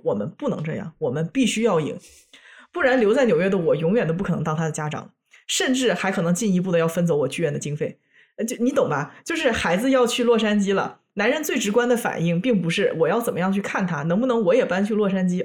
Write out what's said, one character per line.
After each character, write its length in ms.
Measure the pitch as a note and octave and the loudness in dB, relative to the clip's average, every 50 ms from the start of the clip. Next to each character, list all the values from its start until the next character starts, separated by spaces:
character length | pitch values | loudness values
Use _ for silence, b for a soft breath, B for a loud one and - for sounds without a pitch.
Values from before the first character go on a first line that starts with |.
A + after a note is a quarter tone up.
| - | -2
：“我 100 | D#3+ C3 | -2 -2
们 140 | G2+ G3+ D#3+ - | -2 -4 -6 -8
不 140 | - C#4+ B3 | -6 -4 -4
能 120 | D#3 - | -4 -4
这 120 | D#3 D#3+ D3+ | -6 -6 -6
样， 180 | - - D#3+ - - | -8 -8 -10 -10 -6
我 120 | D#3 B2+ | -4 -4
们 160 | B2+ D3+ E3 E3+ | -2 -2 -4 -2
必 140 | - C4+ B3 | 0 0 0
须 160 | G3 - G#3+ | 2 0 0
要 180 | A#3 A3+ F3+ D#3+ | 0 2 2 2
赢， 160 | D3+ - - - B B B B B B B B B B B B B B | 0 -2 -8 -10 B B B B B B B B B B B B B B
不 120 | - F4 | -4 0
然 180 | D#4 B3 C4 C4 | 2 2 4 4
留 140 | G#3+ G3 A#3 | 4 4 4
在 100 | C#4+ C4 | 4 4
纽 160 | A3 E3 D3+ | 4 2 2
约 80 | F#3 G3 | 2 2
的 80 | G3+ | 0
我 180 | F#3 E3 D3+ - | 0 2 2 0
永 200 | D3+ D#3+ E3+ G#3 | 2 2 2 2
远 120 | A#3+ - | 2 2
都 60 | D#3 | 0
不 100 | E3 F#3 | -2 -2
可 120 | G3 F#3 E3 | -2 -2 -2
能 100 | C#3+ D#3 | -2 -2
当 100 | D#3+ D#3 | -2 -2
他 100 | D#3+ D#3+ | -2 -2
的 60 | D#3 | -4
家 200 | D3+ D#3+ D3+ D3 | -4 -4 -6 -6
长， 220 | D3 - - - _ _ _ b b b b | -6 -8 -12 -14 _ _ _ b b b b
甚 260 | b - - F#4 C#4 | b -4 -2 0 0
至 220 | B3+ C4 B3+ G#3+ F3 | 0 2 2 0 0
还 180 | - - F#3+ | 0 -2 -2
可 80 | F#3+ G3 | -2 0
能 140 | E3 E3+ F3 | 0 0 0
进 180 | - A#3 G3+ | 0 2 0
一 80 | F3+ F3+ | 2 0
步 100 | F#3 F#3+ | 0 2
的 80 | E3+ E3 | 2 2
要 80 | E3 | 2
分 200 | E3 - F3+ F3 | 2 0 0 0
走 100 | E3+ D#3 | 2 2
我 120 | D3 C3 C#3 | 0 0 -2
剧 120 | - - | -2 -2
院 80 | E3 D3 | -2 -2
的 80 | C#3+ C#3+ | -2 -4
经 160 | - D3 D3 | -6 -6 -6
费。” 240 | - D3+ - - b b b b b b b b | -4 -6 -6 -8 b b b b b b b b
呃， 80 | - A3 | -6 -6
就， 120 | A3+ A#3+ | -6 -4
你 160 | - A#3+ C4 | -2 -2 0
懂 160 | - - F3+ - | 2 2 0 0
吧？ 260 | D3 C3+ D3 B B B B | 0 -4 -4 B B B B
就 120 | - E4 | -6 -4
是 160 | D#4+ D#4 B3 | 0 0 0
孩 240 | A3 - - F3 F3 | 0 0 0 0 0
子 160 | F#3+ B3 C4+ | 0 2 2
要 120 | C4 B3+ A#3+ | 4 4 2
去 200 | A#3 - B3+ A#3 | 2 0 0 2
洛 120 | A#3 A#3 | 2 2
杉 240 | A3 A3 G#3 G#3 G#3 | 2 2 2 2 2
矶 140 | G3 G3 G3 | 2 2 0
了， 240 | F3+ - - - _ _ _ | 0 -2 -4 -8 _ _ _
男 180 | - G3+ G3+ A#3+ | -6 -2 0 0
人 100 | D4 D#4 D4+ | 0 0 -2
最 120 | - E4 | -2 -2
直 140 | B3 - G3+ | -2 -2 2
观 180 | G#3 A#3+ A#3+ B3 | 2 2 4 4
的 80 | A#3+ | 2
反 280 | A3+ - E3+ - - D#3+ | 0 0 -4 -2 -2 0
应 160 | E3+ E3+ F3 | 0 0 0
并 200 | F#3 C4 A#3 F3+ | 2 2 0 2
不 80 | - E3 | 0 0
是 240 | E3 G3+ F#3 - - D#3+ | 0 0 0 0 2 2
我 80 | D#3+ | 0
要 140 | D3+ G3 A#3 | 2 2 0
怎 120 | A#3+ - | -2 -2
么 60 | - D#3+ | -2 -2
样 140 | F3+ G3 | -2 0
去 100 | G3 G3+ | 0 -2
看 240 | G3 - - B3+ F#3+ | -4 -4 -4 -4 -2
他， 160 | F3 E3 C#3+ | -2 -4 -4
能 180 | D3 E3 F3 G#3 | -2 0 0 0
不 60 | B3+ | 2
能 160 | B3+ A#3 A#3 | 0 0 2
我 100 | G#3 - | 2 4
也 120 | A3+ B3+ F#3 | 4 2 2
搬 200 | - F3 F#3+ G#3 | 2 0 -2 0
去 80 | G#3+ | 0
洛 160 | A3 G#3 G#3 F#3+ | 0 0 0 0
杉 200 | G3 F#3+ F3+ F3+ | 0 0 0 0
矶， 120 | F3+ F3+ | 0 -2